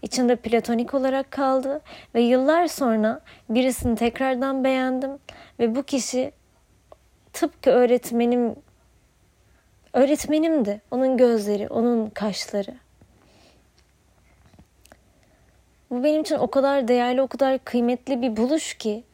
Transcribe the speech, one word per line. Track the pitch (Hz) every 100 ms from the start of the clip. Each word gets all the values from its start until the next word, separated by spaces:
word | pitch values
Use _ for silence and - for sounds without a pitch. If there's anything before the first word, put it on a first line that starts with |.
İçimde | 208 - 240 240
platonik | 220 233 220 233 240
olarak | 277 262 262 269
kaldı. | - 269 262 262 285 - - - 233
Ve |
yıllar | 240 254 262 320 349
sonra | - 269 220 214 254 - - _
birisini | 226 254 247 247 226
tekrardan | 233 233 262 262 269 269
beğendim. | 262 262 262 254 269 277 - - - _
Ve | 233 233
bu |
kişi | 277 277 - 247 269 - _ _ _ _ _ - _ _ _
tıpkı | - 320 - -
öğretmenim, | 247 247 247 - 233 240 247 240 - _ _ _ _ _ _ _ _ _ _ _ _ _
öğretmenimdi. | - 269 294 - 302 320 311 208 208 _
Onun | 247 262 262
gözleri, | 247 226 202 208 208
onun | 240 233 240 214
kaşları. | - 208 190 - 202 196 254 _ _ _ _ _ _ - _ _ _ _ _ _ _ _ _ _ _ - _ _ - _ _ _ _ _ _ _ _ _
Bu | 247
benim | 277 302
için | 302 302
o | -
kadar | 277 269 277 233
değerli, | 247 240 247
o | 269
kadar | - 269 262
kıymetli | - 240 240 247 - 262
bir | 247 214
buluş | 240 311 -
ki. | - 226 208 247